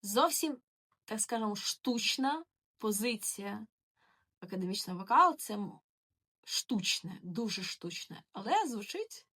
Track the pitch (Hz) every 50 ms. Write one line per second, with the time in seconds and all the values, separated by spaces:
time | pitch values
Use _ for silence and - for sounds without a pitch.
0 | - 202 202 233 294 339 330 - - 311 285 - _ _ _ _ _ _ _ _
1 | _ - 220 220 - - 240 226 220 214 208 208 - - - - _ 262 247 233
2 | 220 - - - 262 269 294 320 330 _ _ _ _ _ _ _ - 220 208 202
3 | 208 247 233 214 - - - - 196 202 202 214 220 - _ _ _ _ _ _
4 | _ _ _ _ _ _ _ _ - 185 - 185 185 180 190 202 - - 185 175
5 | 190 185 233 277 349 359 320 - - - 214 208 208 185 202 - _ _ _ _
6 | _ _ _ _ _ _ _ _ _ - - - - _ 254 208 180 - - -
7 | - 170 185 - - 175 175 196 233 214 185 - 185 - - - - 175 170 -
8 | - - 165 - - _ _ 196 196 220 320 415 427 311 240 214 208 - - 370
9 | 440 440 - - - _ _